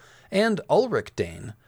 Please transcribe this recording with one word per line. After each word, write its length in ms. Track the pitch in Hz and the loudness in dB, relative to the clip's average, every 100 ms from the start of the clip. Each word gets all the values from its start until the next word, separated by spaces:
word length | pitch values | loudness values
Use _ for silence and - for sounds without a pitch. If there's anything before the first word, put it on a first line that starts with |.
| - - _ | -20 -20 _
and 300 | 190 226 196 - | 0 2 0 2
Ulric 440 | 160 233 139 - - | 2 2 -2 -4 -4
Dane, 380 | 87 82 107 - | -6 -6 -14 -16